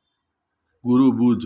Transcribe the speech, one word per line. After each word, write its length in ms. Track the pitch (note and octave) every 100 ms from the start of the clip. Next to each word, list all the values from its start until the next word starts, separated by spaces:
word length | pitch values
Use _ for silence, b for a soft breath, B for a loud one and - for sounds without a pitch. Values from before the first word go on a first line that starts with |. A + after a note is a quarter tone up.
| _ _ _ _ _ _ _ _
ગુરુ 220 | A#2+ B2 C3+
બુધ, 320 | A2+ A#2+ A2